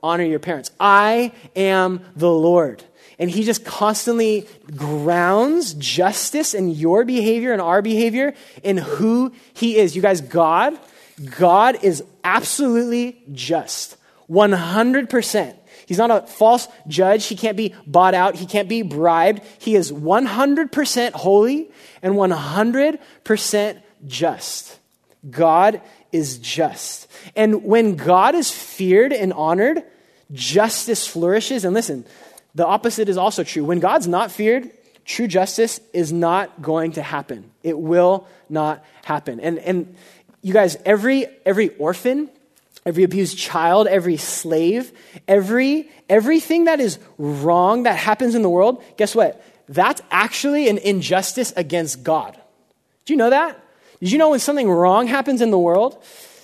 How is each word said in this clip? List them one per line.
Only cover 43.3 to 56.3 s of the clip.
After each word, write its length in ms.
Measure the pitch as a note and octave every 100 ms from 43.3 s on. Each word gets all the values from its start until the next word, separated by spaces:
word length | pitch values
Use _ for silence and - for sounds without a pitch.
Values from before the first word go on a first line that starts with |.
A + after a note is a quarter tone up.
| -
child, 480 | - E3 E3+ G3 G#3
every 300 | G3 F3 D3+
slave, 760 | - - E3 D#3+ E3+ A#3 B3+ - - - -
every, 640 | G3+ F#3+ A#3+ C4+ D#4 - _ -
everything 560 | G#3+ A3+ D#4+ - E4
that 160 | E4 D4+
is 180 | A3+ - - -
wrong 640 | D3 C#3+ D#3 F3 F#3 A#3+
that 120 | A#3 F3
happens 380 | A3 G#3+ B3
in 80 | A#3
the 80 | F#3+
world, 320 | F3 G#3+ B3+ - -
guess 180 | G#3
what? 300 | A3+ E3+ - - _ -
That's 320 | C#3+ G#3+ - -
actually 580 | F3+ G#3+ - C#4+ D4 C4
an 100 | G#3
injustice 760 | G3+ F#3+ C3 F#3 F#3+ C4 A#3+ F#3
against 460 | D3+ E3+ D#3 B2+
God. 340 | C3 D#3 G2 - _ _ _ _ _ _
Do 80 | -
you 40 | D4
know 140 | A3+
that? 320 | C#4 E4 - _ _ _ _
Did 100 | F3+
you 80 | D4
know 120 | D#4
when 100 | C4+
something 280 | - D4 G#3+
wrong 380 | E3+ F3+ G#3 A#3+
happens 340 | C#4 C#4 B3
in 100 | A3+
the 80 | F#3+
world, 440 | E3+ F#3 B3+ - - - -